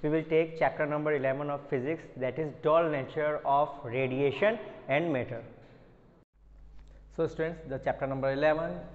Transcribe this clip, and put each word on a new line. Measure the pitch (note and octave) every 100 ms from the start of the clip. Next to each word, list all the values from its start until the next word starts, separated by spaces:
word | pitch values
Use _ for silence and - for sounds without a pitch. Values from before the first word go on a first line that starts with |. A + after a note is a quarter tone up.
we | D3+
will | D#3+
take | D#3 D#3+ E3 -
chapter | C#3+ E3 D3+
number | D3 D3+
eleven | D3+ C3+ C3+ D3
of | C#3+ C#3
physics, | C3+ C3 D#3+ - -
that | B2+ B2+
is | D#3 -
dual | - D#3+ E3+
nature | C#3+ C3 D#3 D3+ D3+
of | D3 C#3+ D3 -
radiation | B2 A#2+ C3 C3 C#3+ - G3+ E3+ - - -
and | C#3 E3+
matter. | C3+ A#2 A#2 A#2 - - - - - - - _ _ - - - - - - - -
So | D#3+
students, | - D#3+ E3+ C3
the | C3
chapter | C#3+ - C3+
number | C3+ C3+
eleven | C3+ D3+ D#3 E3+ F3 -